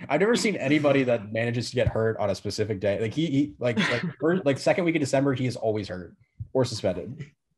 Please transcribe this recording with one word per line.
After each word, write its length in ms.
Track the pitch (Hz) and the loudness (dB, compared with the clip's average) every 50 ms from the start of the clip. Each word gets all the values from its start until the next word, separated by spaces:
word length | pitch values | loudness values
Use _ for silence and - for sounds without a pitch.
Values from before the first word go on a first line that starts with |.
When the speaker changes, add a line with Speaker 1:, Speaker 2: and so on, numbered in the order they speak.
| - - | -4 -2
Speaker 1:
I've 100 | 139 156 | 0 2
never 160 | 190 220 240 | 4 2 2
seen 200 | - - 220 180 | 2 2 0 0
anybody 460 | - 127 135 147 151 143 143 139 139 131 | 0 0 2 2 4 4 4 4 4 4
that 280 | 123 117 113 101 104 | 2 0 0 -2 -4
manages 380 | 110 113 117 120 117 123 107 - | -4 -2 -2 0 -2 -2 -4 -2
to 60 | - | 0
get 120 | 123 110 | 0 0
hurt 300 | 120 - 113 113 113 107 | 2 2 2 0 0 0
on 140 | - 104 101 | 0 0 -2
a 40 | 95 | -2
specific 440 | - - 104 - - 107 101 107 95 | -2 -6 -6 -4 -2 -2 -2 -2 -2
day. 180 | 104 101 101 92 | 0 0 0 0
Like, 140 | 113 110 107 | -2 -2 -2
he, 140 | 151 160 | -2 0
he, 260 | - 135 135 147 147 - - | 2 2 0 0 0 -2 -2
like, 180 | 120 123 113 | -2 0 0
like, 260 | 214 170 - 120 117 - 165 | 0 0 0 0 -2 -2 -6
Speaker 2:
<laughs> 80 | - - | -4 -2
Speaker 1:
first, 240 | 147 160 180 190 - | 0 0 2 2 2
like, 120 | 143 135 | 0 0
second 260 | - - 220 196 202 175 | 2 2 0 2 2 2
week 100 | 170 165 | 0 0
of 40 | 160 | 0
December, 340 | 143 127 - 135 139 143 131 | 0 0 2 2 2 2 0
he 100 | - 127 | 0 -2
is 100 | 123 - | -4 -4
always 320 | - - 113 107 107 98 | -2 -2 -2 -2 -2 -4
hurt 280 | - 92 92 85 - - _ _ _ _ - - - | -6 -8 -10 -12 -14 -18 _ _ _ _ -16 -12 -2
or 140 | - 131 123 | 0 0 0
suspended. 580 | - 110 - - 95 90 90 78 110 139 - 147 - _ _ _ _ _ | 0 0 -2 -2 -2 -2 -2 -6 -10 -12 -12 -14 -16 _ _ _ _ _